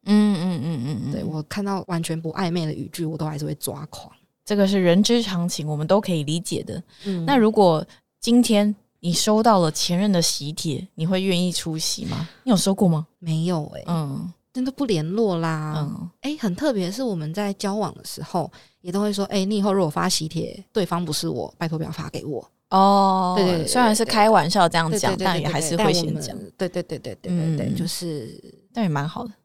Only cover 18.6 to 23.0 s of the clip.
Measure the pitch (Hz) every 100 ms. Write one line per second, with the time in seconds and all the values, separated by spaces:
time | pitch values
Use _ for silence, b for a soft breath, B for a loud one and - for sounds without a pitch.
18.6 | b b 180 190 208 196 196 202 190 214
19.6 | 202 196 170 160 175 - 156 160 - -
20.6 | - - 175 175 170 151 165 131 78 _
21.6 | 165 160 160 160 156 - - 135 - _
22.6 | _ 190 196 202